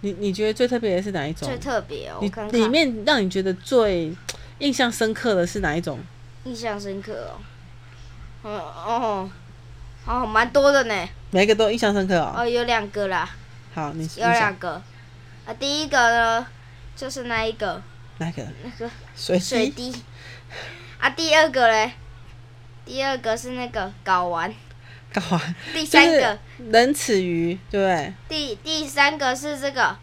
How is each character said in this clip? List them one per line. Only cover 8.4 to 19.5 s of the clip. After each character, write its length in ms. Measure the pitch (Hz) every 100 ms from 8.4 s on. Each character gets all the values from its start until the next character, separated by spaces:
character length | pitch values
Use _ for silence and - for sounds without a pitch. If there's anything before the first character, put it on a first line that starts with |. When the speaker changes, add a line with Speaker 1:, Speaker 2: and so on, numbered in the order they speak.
Speaker 2:
嗯， 160 | 220 208
哦， 720 | 156 - 180 233 240 202 190 - - - - - - - -
哦， 200 | 240 240
蛮 240 | 214 240
多 200 | 285 277
的 140 | 277
呢。 240 | 233 208 180 - -
Speaker 1:
每 160 | 185 202
个 80 |
都 160 | 214 220
印 80 | 226
象 160 | 214
深 120 | 202 190
刻 120 | 180
哦。 160 | 147 -
Speaker 2:
哦， 100 | 240
有 180 | 240
两 220 | 240 233 208
个 180 | 208 196
啦。 220 | 185 175 - - - -
Speaker 1:
好， 180 | - 151
你 120 | 160 160 -
Speaker 2:
有 120 | 233
两 260 | 233 214 190
个。 240 | 180 160 - - - - - - -
啊， 80 | 226
第 240 | 277 294
一 60 | 302
个 80 | 277
呢， 500 | 233 233 226 226 247 - - - -
就 140 | - 269
是 140 | 269
那 200 | 240 226
一 100 | 226
个。 300 | 220 202 165 - - - -
Speaker 1:
哪 100 | 165
一 40 |
个？ 140 | 160 120 120
Speaker 2:
那 80 | 233 -
个 140 | 226 - - -
Speaker 1:
水 220 | - 180
滴。 40 |
Speaker 2:
水 280 | 185